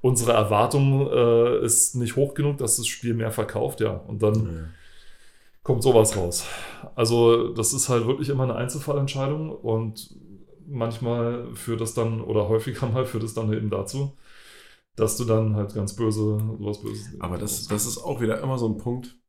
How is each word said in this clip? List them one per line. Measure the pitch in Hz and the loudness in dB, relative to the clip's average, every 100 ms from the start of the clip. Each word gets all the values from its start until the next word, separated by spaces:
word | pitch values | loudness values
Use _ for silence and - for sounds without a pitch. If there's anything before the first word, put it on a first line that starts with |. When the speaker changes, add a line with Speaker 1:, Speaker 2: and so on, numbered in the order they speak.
Speaker 1:
Unsere | 127 127 120 | 2 2 4
Erwartung, | 117 104 104 120 143 139 135 139 | 4 4 4 4 4 4 4 2
äh, | 120 117 117 120 110 117 | 4 6 6 6 2 2
ist | 113 - 123 | 2 2 0
nicht | 117 - | -2 0
hoch | 139 - | 0 0
genug, | 143 143 | -2 -2
dass | 120 - | -2 -2
das | 110 | -2
Spiel | - 120 113 | -4 -4 -2
mehr | 113 | -2
verkauft, | 113 104 110 131 - | -4 -4 -2 -4 -2
ja. | 107 | -2
Und | 95 - 104 | -2 -8 0
dann | 107 110 | 2 2
Speaker 2:
Ja. | 90 82 80 87 - - - - - - - - | 0 -6 -10 -14 -20 -20 -18 -20 -20 -20 -20 -10
Speaker 1:
kommt | - 117 | 0 4
sowas | 131 117 107 101 | 8 8 6 2
raus. | 87 - - - - - - - | -2 -4 -6 -10 -12 -14 -12 -2
Also | 117 117 117 117 120 | 2 6 8 6 4
das | - 113 | -2 -2
ist | 135 - | 0 2
halt | 123 113 | 2 2
wirklich | 135 135 | -2 -2
immer | 135 | 0
eine | 127 113 | -2 -2
Einzelfallentscheidung | 123 151 151 143 139 135 135 151 156 | -4 -6 -4 -2 -2 -2 -2 -4 -6
und | - 117 110 113 110 - - - - - - - | -6 -2 -2 -2 -8 -18 -20 -20 -20 -20 -20 -12
manchmal | 135 117 110 120 120 117 120 120 117 | -4 -4 -2 -2 0 -2 -4 -8 -10
führt | - 110 | -6 -4
das | 113 | -2
dann, | - 113 110 | -2 -2 -2
oder | - 107 104 | 0 0 2
häufiger | 110 131 110 123 | 0 0 -4 -2
mal | 123 127 | 0 -2
führt | 113 | -4
es | 113 | -4
dann | 113 107 | -2 -2
eben | 107 107 | 0 -2
dazu, | 98 98 135 139 - - - - - - _ _ - | -4 -4 -4 -6 -8 -20 -20 -20 -20 -20 _ _ -2
dass | 107 - | 0 0
du | |
dann | 117 110 110 107 | 2 2 2 0
halt | 101 | -2
ganz | 107 104 - | -4 -6 0
böse, | 113 107 107 107 110 110 | 0 2 0 0 -2 -4
sowas | 104 104 | -6 -6
Böses | 107 104 104 - | -8 -10 -12 -10
Speaker 2:
Aber | 87 87 | -6 -4
das, | 104 - - | -4 -6 -4
das | 104 120 | -2 -2
ist | - | -6
auch | - 113 | -6 -2
wieder | 113 - | 0 0
immer | 135 131 | -2 -2
so | 113 | -2
ein | 107 | -2
Punkt | 123 123 - - | -4 -6 -8 -20